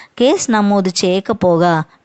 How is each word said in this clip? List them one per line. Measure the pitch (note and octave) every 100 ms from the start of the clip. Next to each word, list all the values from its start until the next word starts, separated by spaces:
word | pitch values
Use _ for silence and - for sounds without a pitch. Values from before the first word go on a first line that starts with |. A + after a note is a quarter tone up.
| - -
కేసు | B3 F#4 -
నమోదు | A3 G3+ G3+ F#3 -
చేయకపోగా | F#3+ F#3 F#3+ G#3 F3+ E3 F3 D#3+ D#3 _